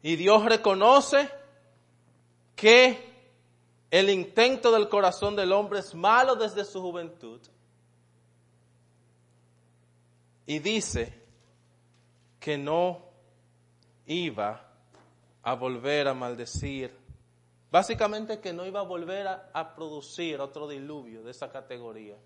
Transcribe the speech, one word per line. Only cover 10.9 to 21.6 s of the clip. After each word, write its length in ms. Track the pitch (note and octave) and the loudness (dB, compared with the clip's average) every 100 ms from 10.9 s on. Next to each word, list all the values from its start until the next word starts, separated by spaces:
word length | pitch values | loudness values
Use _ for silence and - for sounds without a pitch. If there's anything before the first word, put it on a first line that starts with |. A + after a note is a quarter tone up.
| B2 A#2 - _ _ _ _ _ _ _ _ _ _ _ _ | -6 -8 -10 _ _ _ _ _ _ _ _ _ _ _ _
que 200 | - C#3+ | -6 -6
no 440 | C#3 D#3+ F3+ F3 - _ _ _ _ _ _ _ _ _ - | -2 -2 -2 -4 -16 _ _ _ _ _ _ _ _ _ -8
iba 640 | E3 E3+ G#2+ G#2 A2+ - _ _ _ _ _ _ _ | -6 -6 -6 -6 -8 -18 _ _ _ _ _ _ _
a 120 | A#2 | -8
volver 560 | A#2+ B2+ B2 C3 D3 C#3+ | -6 -6 -6 -4 -2 -2
a 40 | |
maldecir. 800 | C3 B2 A#2+ A#2+ - - C3+ B2+ - _ - _ _ _ _ _ | -4 -8 -10 -10 -10 -10 -10 -12 -14 _ -20 _ _ _ _ _
Básicamente 680 | E3+ G3 A3+ G#3+ G#3+ A3 G#3+ | 0 0 -2 -4 -4 -10 -10
que 100 | F#3+ | -10
no 140 | E3+ F#3 | -10 -10
iba 160 | G3 | -8
a 20 | |
volver 420 | F#3 F3 E3+ F#3+ G3 | -8 -10 -8 -8 -8
a, 240 | F#3 - | -10 -10
a 200 | D#3 E3 | -10 -10
producir 680 | - D#3+ D3+ - - E3+ C#3+ | -12 -14 -14 -14 -10 -8 -6
otro 260 | C#3 C#3+ D3 | -10 -10 -12
diluvio 560 | C#3+ C#3 D3+ B2 A2+ | -12 -14 -16 -16 -18
de 80 | A2+ | -18
esa 180 | B2 C3 | -14 -14
categoría 680 | C#3 | -14